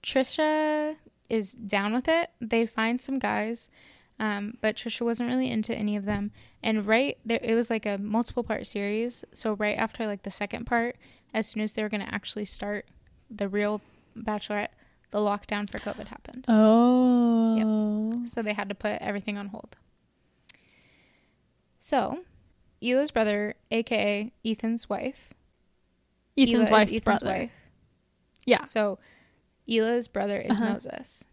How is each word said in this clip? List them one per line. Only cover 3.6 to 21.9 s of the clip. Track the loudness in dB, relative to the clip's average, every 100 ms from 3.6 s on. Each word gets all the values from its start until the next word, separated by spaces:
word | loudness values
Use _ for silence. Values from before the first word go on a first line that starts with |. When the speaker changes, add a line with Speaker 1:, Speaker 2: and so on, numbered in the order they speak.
| -12 _ -20 -20 _ -4
Speaker 1:
um, | -2 -2 -6 -2
but | -2
Trisha | -2 -8 -2
wasn't | -2 0 0
really | 0 0
into | 0 -2
any | -2 -2
of | -2
them. | -2 -4 -4 -10 -20 _
And | -2 0
right | 4 4 4 -2
there, | -2 -2
it | 2
was, | 0 2
like, | -2 -2
a | -4
multiple | 0 0 0 -4
part | -2 -4 -4
series. | -4 -2 -2 -4 -8 -14
So | -6 -4
right | -2 -2 0
after, | -4 -4 -6
like, | -6
the | -10
second | -8 -8 -6
part, | -2 0 -2 -6 -20 _ _
as | -6 -4
soon | -4
as | -4
they | -4
were | -4
gonna | -4 -6
actually | -8 -8 -8 -8
start | -6 -6 -6 -10 -20 _ _ _
the | -6 -2
real | 0 0 -2 _ _ _ -10
Bachelorette, | -6 -6 -4 -6 -6 _ _ _ _
the | -2
lockdown | 0 -2 -4 -6 -6
for | -8
covid | -8 -10 -12
happened. | -16 -16 -8 4
Speaker 2:
Oh. | 8 10 8 8 6 6 6 6 4 4 4 2 2 0 0 -2 -2
Speaker 1:
Yep. | -4
So | -4
they | -4
had | -4 -6
to |
put | -4 -4 -4
everything | -4 -6 -6 -8
on | -8
hold. | -12 -16 -20 _ _ _ _ _ _ -20 -20 _ _ _ _ _ _ _ _ _ _ _ _
So, | -2